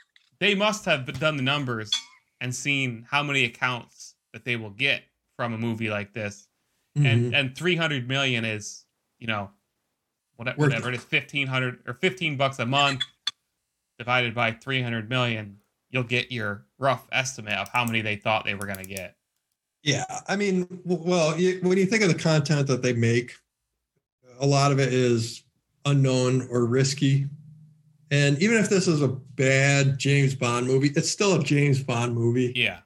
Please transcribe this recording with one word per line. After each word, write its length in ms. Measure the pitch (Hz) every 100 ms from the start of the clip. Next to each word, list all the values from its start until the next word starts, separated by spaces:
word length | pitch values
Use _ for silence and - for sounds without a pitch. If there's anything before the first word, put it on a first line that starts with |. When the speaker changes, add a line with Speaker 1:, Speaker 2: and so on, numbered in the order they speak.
| _ _ _ -
Speaker 1:
they 140 | 202
must 320 | 196 214 202 185
have 200 | 147 127 139
done 160 | 156 147
the 60 |
numbers 480 | 131 147 127 113 104 - - _ _ -
and 120 | 127
seen 540 | 123 147 139 131 113 123
how 140 | 143
many 200 | 143 139 117
accounts 680 | - 127 120 - - - _ _
that 120 | 113 127
they 100 | 120
will 140 | 110
get 320 | 101 139 - - _ _ -
from 180 | 120
a 40 | 113
movie 320 | 117 113 110
like 240 | 104 101
this. 340 | 120 104 101 - _ _ _ _ 147
And, 100 | 143
Speaker 2:
Mm-hmm. 280 | 120 120
Speaker 1:
and 240 | 143 131 131
three 180 | 170 165
hundred 320 | 160 139 120
million 380 | 135 135 120 113
is, 400 | 107 - - _ _ _ _
you 60 | 113
know, 240 | 104 98 _ _ _ _ _ _ _ _ -
what, 120 | 120 143
Speaker 2:
Worth 100 | 147
Speaker 1:
whatever 200 | 117 117
Speaker 2:
it. 40 |
Speaker 1:
it 40 | 123
is, 60 | -
fifteen 420 | 151 131 143 135
hundred 320 | 127 127 123 -
or 80 | 123
fifteen 420 | 185 185 165 139
bucks 220 | 135 135
a 80 | 117
month 340 | 143 143 131 - _ - - _ _ _ _ _ -
divided 380 | 120 123 120 113
by 160 | 117
three 300 | 113 131 131
hundred 280 | 123 117 107
million, 480 | 127 120 110 101 101 _ _ _
you'll 120 | 131
get 280 | 120 123 -
your 320 | 120 104 104 - -
rough 280 | 135 123 -
estimate 420 | 127 127 - 104
of 160 | 98 101
how 160 | 123 117
many 160 | 113
they 140 | 107 104
thought 260 | 113 110
they 120 | 107 101
were 100 | 101
gonna 180 | 95
get. 320 | 95 98 87 _ _ _ _ _ _ _
Speaker 2:
Yeah, 200 | 151 131 - - -
I 80 | 196
mean, 260 | 202 185 180 180 170
w-, 160 | 170 165
well, 300 | 180 156 160
you, 200 | 185 180
when 160 | 180 190
you 80 | 190
think 160 | 226
of 60 | 196
the 80 | -
content 500 | 165 156 143 147 139
that 140 | 123
they 120 | 127
make, 400 | 117 117 120 120 - _ _ _ _ _ _ _ _ 127 123
a 60 | 139
lot 260 | 139 139
of 80 | 139
it 120 | 127
is 500 | 127 123 117 110 - _ _ _ _ 143
unknown 600 | 143 135 127 127 131 120
or 160 | 123 120
risky. 600 | 127 135 - 139 139 - - - - - _ _ _ -
And 280 | 143 143 143
even 160 | 214 226
if 120 | -
this 180 | 190 180
is 140 | 147
a 60 | 135
bad 880 | - - - 135 135 139 139 139 139
James 380 | 135 139 135 -
Bond 320 | 120 120 123
movie, 240 | 135 143 160
it's 140 | 160
still 300 | - 208 165
a 40 |
James 380 | - 143 143 135
Bond 320 | - 117 120 117
movie, 360 | 117 123 123 123
Speaker 1:
Yeah. 240 | 110 87